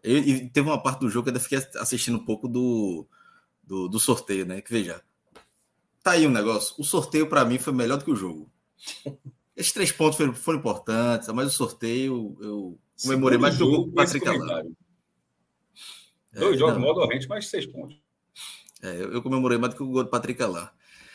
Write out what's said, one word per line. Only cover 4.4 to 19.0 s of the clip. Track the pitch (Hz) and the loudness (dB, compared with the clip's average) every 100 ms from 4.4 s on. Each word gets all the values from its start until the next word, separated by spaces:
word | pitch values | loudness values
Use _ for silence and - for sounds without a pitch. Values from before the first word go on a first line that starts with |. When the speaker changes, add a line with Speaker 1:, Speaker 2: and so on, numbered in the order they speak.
| 90 | -4
Speaker 1:
né? | 92 | -8
Que, | - | -4
veja, | 117 90 82 _ _ _ - _ _ _ _ _ _ | -4 -4 -10 _ _ _ -20 _ _ _ _ _ _
tá | - | 2
aí | 175 156 | 6 6
um | |
negócio. | 117 107 107 - - | 4 2 2 0 2
O | |
sorteio, | - 180 151 156 156 | 2 4 2 0 2
pra | 151 | 2
mim, | 120 127 | 2 2
foi | - | 0
melhor | 131 117 143 | 0 0 -2
do | 165 | 0
que | |
o | 123 | -2
jogo. | 92 78 76 _ _ _ - - 143 139 - _ _ - | -2 -10 -16 _ _ _ -14 -12 -12 -14 -20 _ _ -2
Esses | 190 | -2
três | - 185 | 2 0
pontos | - 160 143 | 4 2 4
foram, | 147 | 2
foram | 120 - 160 | 0 -2 -2
importantes, | 123 98 - 113 120 117 113 | -2 -4 -2 0 0 0 -2
mas | 113 135 | -4 0
o | |
sorteio, | - 120 - 117 120 135 127 107 - | 0 0 -4 -4 -2 -2 -4 -8 -12
eu | 107 104 95 85 _ - | -10 -8 -10 -14 _ -8
comemorei | 135 135 131 - | -2 2 4 6
Speaker 2:
Segundo | |
Speaker 1:
mais | 143 139 | 4 4
que | |
o | 135 | 4
Speaker 2:
jogo, | 156 | 4
Speaker 1:
gol | 170 | 2
do | |
Patrick | - 143 143 - | 2 2 2 -2
Speaker 2:
esse | |
Speaker 1:
Alain. | 127 | -2
Speaker 2:
comentário. | 80 82 82 82 _ _ _ _ _ _ _ _ _ - - - - _ _ | -4 -8 -8 -16 _ _ _ _ _ _ _ _ _ -18 -16 -16 -20 _ _
Speaker 1:
É, | - | 0
Speaker 2:
Dois | 175 143 | 2 4
jogos | 156 135 | 4 4
Speaker 1:
não. | |
Speaker 2:
modorrentes, | 139 185 143 131 131 | 2 2 0 -2 -6
mas | - - | -8 -6
seis | 190 135 | -8 -8
pontos. | - - - _ _ _ - - - - - | -14 -16 -20 _ _ _ -14 -12 -12 -20 -14
Speaker 1:
É, | 95 | -10
eu, | 87 | -8